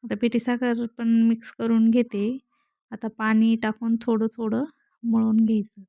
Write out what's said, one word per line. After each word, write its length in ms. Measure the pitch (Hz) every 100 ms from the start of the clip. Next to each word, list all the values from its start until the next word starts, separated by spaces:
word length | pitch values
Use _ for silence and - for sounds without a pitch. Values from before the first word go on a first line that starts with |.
आता 120 | 226 208
पिठी 180 | 240 233
साखर 460 | 240 240 254 233 233 -
पण 240 | 233 226
मिक्स 300 | 226 226 -
करून 380 | - 226 226 226
घेते. 480 | 233 240 202 208 262 _ _ _ _ _
आता 160 | 220 226
पाणी 480 | 226 220 220 226 226
टाकून 400 | 220 214 233 226
थोडं 260 | - 220 226 -
थोडं 280 | 220 226 302 _ _ _
मळून 340 | 233 226 220 220
घ्यायचं. 440 | 220 220 202 -